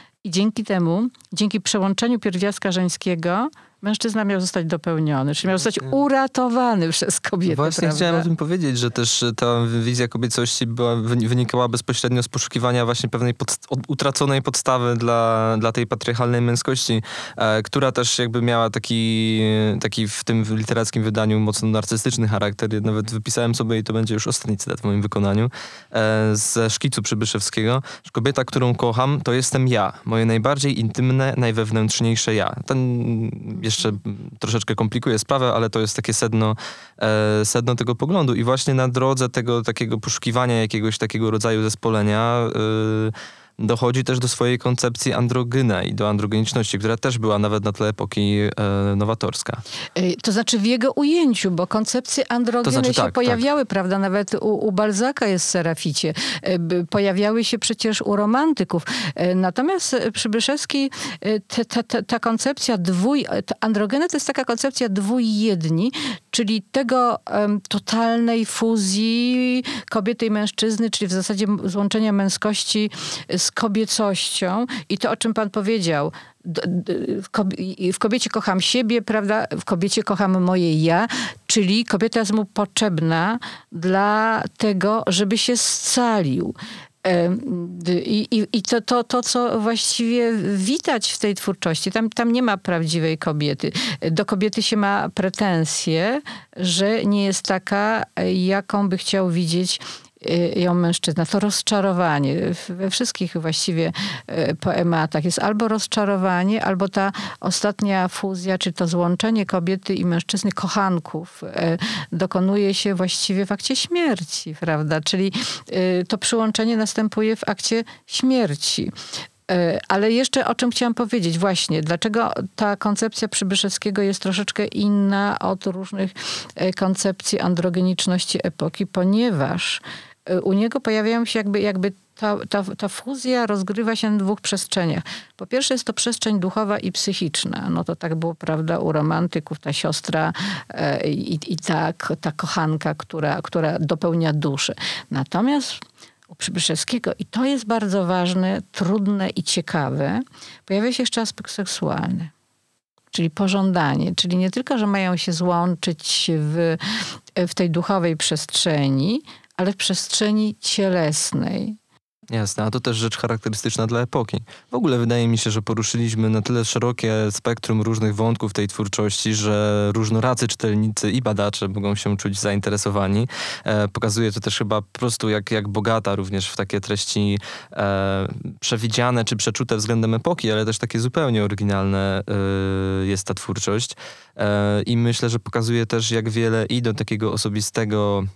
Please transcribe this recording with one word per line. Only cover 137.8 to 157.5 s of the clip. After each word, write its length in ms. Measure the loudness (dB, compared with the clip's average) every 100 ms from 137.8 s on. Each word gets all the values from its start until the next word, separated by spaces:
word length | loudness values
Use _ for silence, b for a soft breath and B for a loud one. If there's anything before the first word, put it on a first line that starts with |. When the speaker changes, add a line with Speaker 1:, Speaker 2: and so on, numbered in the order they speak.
Speaker 1:
to 120 | -2 -4
tak 180 | -4
było, 200 | -2 -4
prawda, 440 | -4 -2 -2 0 0
u 140 | 0
romantyków, 640 | 0 2 0 0 -2 -6 -10
ta 140 | -6
siostra, 600 | -4 -2 -4 -2 0 0 -2 -4 -6 B
e, 420 | -4 -2 -2 -2
i, 420 | -2 -4 -6 -4
i 40 | -6
ta 360 | -2 0 -2
k-, 240 | -4 -6 -4
ta 160 | -4
kochanka, 640 | -6 -4 -2 0 0 -2
która, 480 | -6 -8 -4 -2 -2
która 360 | -2 -2 0 0
dopełnia 540 | -2 0 0 0 2
duszy. 420 | 0 0 -2 -4 -4 B B B
Natomiast 640 | -6 -2 0 2 2 -2 -8 -14 B B B -20
u 60 |
Przybyszewskiego, 800 | -10 -6 -2 -2 -2 -2 -2 -2 -4
i 60 |
to 200 | -4 -2
jest 220 | 0 0 0
bardzo 400 | 0 2 0 2
ważne, 560 | 2 2 2 0 0 -4
trudne 580 | -2 0 2 2 0 -2
i 120 | -4
ciekawe, 800 | -6 -4 -2 -2 0 0 0 -2 -4 B B B -4
pojawia 260 | -2 0
się 100 | 0
jeszcze 180 | -2 -2
aspekt 300 | -4 -6 -10
seksualny. 800 | -8 -6 -4 -2 -2 -2 -4 -6 -12 _ _ _ _ _ _ _
Czyli 200 | -2 -2
pożądanie. 840 | 0 0 2 2 2 2 2 0
Czyli 220 | -2 0 2
nie 140 | 2
tylko, 280 | 0 0 0
że 80 | 2
mają 300 | 2 2 0
się 160 | -2
złączyć 960 | 0 2 2 2 0 -2 -4 -2 -2 0
w, 420 | 0 2 2 2 0 -2 -4 -6 B -8 -2
w 180 | -2